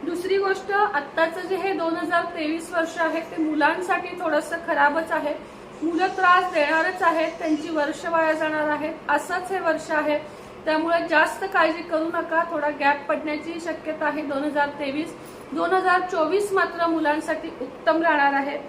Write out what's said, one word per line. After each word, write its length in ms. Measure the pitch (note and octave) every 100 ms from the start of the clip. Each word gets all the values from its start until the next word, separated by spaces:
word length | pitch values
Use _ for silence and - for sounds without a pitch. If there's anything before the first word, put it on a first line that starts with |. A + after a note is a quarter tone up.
दुसरी 340 | C#4+ F4 F#4 G4
गोष्ट, 340 | G4 F#4+ -
आत्ताचं 680 | G4+ G#4 C#4+ C#4+ - E4 F4
जे 140 | F4+ F#4+
हे 180 | F#4+
दोन 220 | D#4 E4 E4
हजार 280 | E4+ E4+
तेवीस 500 | F4 F4 D4+ E4 D#4+
वर्ष 240 | F4 D#4+ E4+
आहे, 220 | D#4+ D#4+
ते 220 | E4 G#4+
मुलांसाठी 680 | D#4 D4+ D4 F4 F4+ E4+ F4+
थोडंसं 480 | F4+ F4 D4+ D#4+ E4+ E4+
खराबच 440 | D4 C#4+ D4+ D#4+
आहे. 220 | D#4+ C#4+ D4+ - - - -
मुलं 240 | D#4 E4+ F#4
त्रास 460 | F#4 F#4 F#4 F#4
देणारच 480 | E4+ C#4+ D#4+ F4 F#4
आहेत, 300 | F4 E4 D#4+ E4
त्यांची 300 | E4+ D4+ E4+
वर्ष 360 | D#4+ D4 D#4 F4
वाया 280 | E4 D#4+
जाणार 340 | D#4 D#4 D#4 D4+
आहेत, 260 | D4 D4+ E4 -
असंच 420 | D4 D4 F#4 F4+
हे 80 | F#4+
वर्ष 320 | E4+ D#4 -
आहे. 260 | D#4 D4+ D4 - - - - -
त्यामुळे 420 | D#4 E4 E4+ E4
जास्त 380 | D#4 E4 - G4
काळजी 280 | F#4+ D#4+ E4
करू 220 | E4+ D#4+
नका, 400 | E4 E4+ E4 E4 E4+
थोडा 180 | E4 D4
गॅप 400 | C#4+ C#4 C#4+ -
पडण्याची 500 | D4 D4+ D4+ E4 E4+ E4+
शक्यता 400 | D#4 D4+ D#4 D4+
आहे. 160 | C#4
दोन 220 | D4 C#4
हजार 260 | D4 C#4+ C#4+
तेवीस, 460 | C#4+ C#4+ C#4 E4+ - - - -
दोन 220 | C#4 E4+
हजार 260 | F#4 F4+ F4+
चोवीस 520 | F4+ F4+ D#4 F#4+ G4+
मात्र 360 | F#4+ E4+ E4+ E4+
मुलांसाठी 600 | D#4+ D4+ D4+ D#4 D#4 E4 -
उत्तम 400 | C4+ - - D#4+
राहणार 320 | E4 D4+ C#4
आहे. 240 | C#4 C#4 C#4+